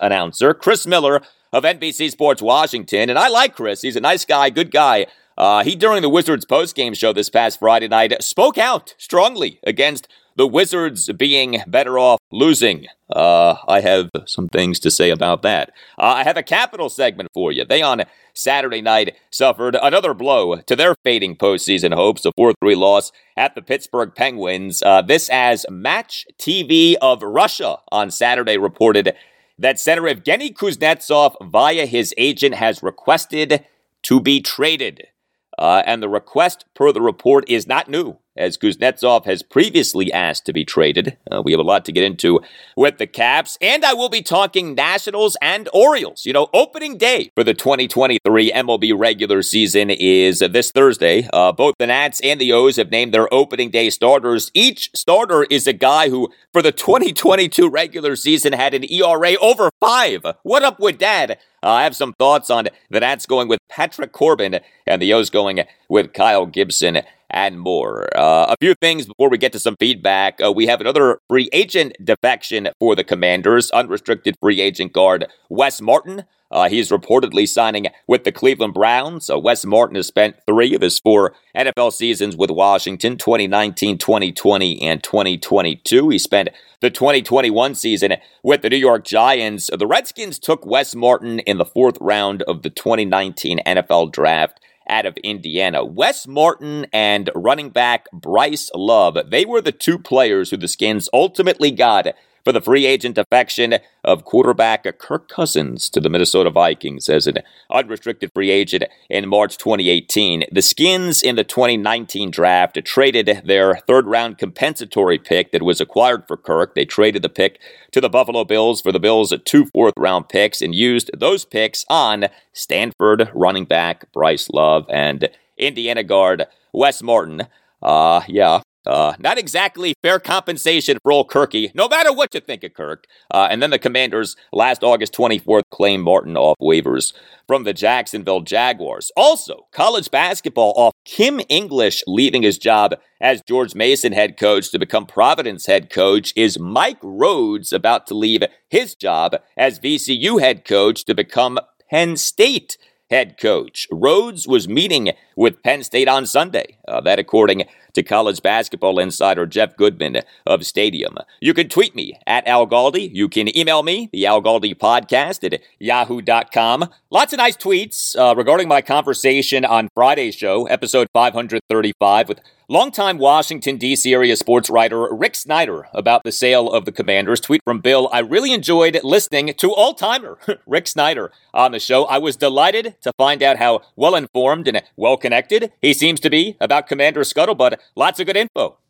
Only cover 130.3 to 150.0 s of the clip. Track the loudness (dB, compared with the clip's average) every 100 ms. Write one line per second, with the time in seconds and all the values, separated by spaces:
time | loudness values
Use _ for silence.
130.3 | -4 -4 -6 -2 -2 0 -2 2 2 2
131.3 | 0 0 -2 -6 -2 0 2 0 0 -2
132.3 | -4 -10 -12 -12 -14 -12 -12 _ _ -4
133.3 | 2 2 2 0 0 0 0 -2 -2 -6
134.3 | -8 _ 0 0 2 2 2 0 -2 -2
135.3 | 0 2 2 2 -2 0 0 2 0 0
136.3 | 0 2 2 2 2 2 -2 -4 -8 _
137.3 | _ -4 -4 -2 -2 0 0 -4 -8 -4
138.3 | -4 -2 -2 -2 -4 -8 -10 -8 2 2
139.3 | 2 -4 -16 _ -2 0 0 -2 -2 0
140.3 | -2 -6 0 0 2 0 -2 -12 0 0
141.3 | 0 -2 -2 -2 0 0 0 -4 0 0
142.3 | 2 0 0 0 2 2 -2 _ -4 -2
143.3 | -2 -2 -2 -2 -2 0 2 0 0 -2
144.3 | 0 2 2 -2 -6 -4 -4 -4 2 2
145.3 | 2 -4 -8 0 0 0 0 2 2 0
146.3 | 0 0 0 -4 -2 -2 -4 -12 0 0
147.3 | 0 -2 -4 -4 -2 0 0 -2 -4 -2
148.3 | 0 -2 _ _ -2 -2 -8 -4 -2 -2
149.3 | -4 _ -2 -2 -2 -6 -4